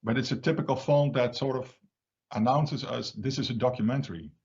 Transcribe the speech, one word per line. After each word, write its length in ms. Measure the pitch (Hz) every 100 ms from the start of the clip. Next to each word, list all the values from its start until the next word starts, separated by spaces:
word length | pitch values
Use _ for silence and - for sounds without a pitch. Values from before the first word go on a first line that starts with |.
But 160 | 110 120
it's 140 | 120
a 40 | 135
typical 400 | - 160 151 131
font 380 | - 147 143
that 220 | 135 120 -
sort 200 | 135 131
of 180 | 127 - _ _ _ _ _
announces 520 | - 113 139 147 131
us, 280 | - 120 113
This 260 | - 127 135
is 120 | 131
a 40 |
documentary. 800 | 117 123 123 107 135 - 82 76 _